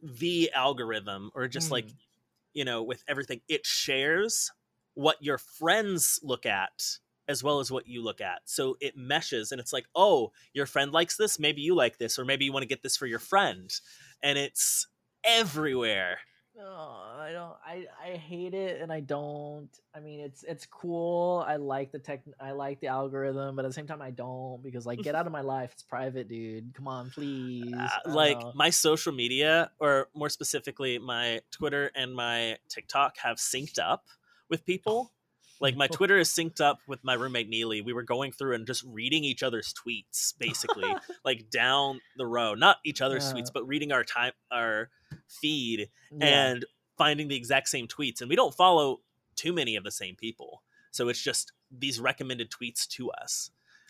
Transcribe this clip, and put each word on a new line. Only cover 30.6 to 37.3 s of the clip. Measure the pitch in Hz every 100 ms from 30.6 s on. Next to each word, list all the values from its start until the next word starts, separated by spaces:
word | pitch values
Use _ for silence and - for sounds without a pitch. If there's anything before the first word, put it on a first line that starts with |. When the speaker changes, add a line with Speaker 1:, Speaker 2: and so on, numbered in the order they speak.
| - 131 131 120
Speaker 1:
my | 127 120 120 113 -
Twitter | - 151 143 143 135
and | 127
my | 127 120 117 117 110 -
TikTok | - - 139 139 -
have | 123 117
synced | - 131 147 -
up | 82 170 _ _ _ _ -
with | 160 -
people. | 185 214 226 254
Speaker 2:
Oh. | _ _ _ _ -
Speaker 1:
Like, | 139 135
my | 135
Speaker 2:
<laughs> | 165
Speaker 1:
Twitter | 190 196
is | 160
synced | - 165 -
up | 147 - -
with | 131
my | 131
roommate, | 123 131